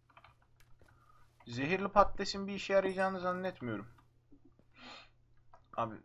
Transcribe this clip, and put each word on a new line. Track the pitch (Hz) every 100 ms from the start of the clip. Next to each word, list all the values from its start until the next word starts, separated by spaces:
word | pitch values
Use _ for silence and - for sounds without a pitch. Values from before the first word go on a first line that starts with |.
| _ - - - - - - - - - - - - - -
Zehirli | 120 147 185 196
patatesin | 202 202 - 196 196 196
bir |
işe | 196 -
yarayacağını | 196 190 185 190 190
zannetmiyorum. | 180 180 185 180 120 104 98 - - _ _ - - - - - - - - - - - - - - -
Abi | 113 107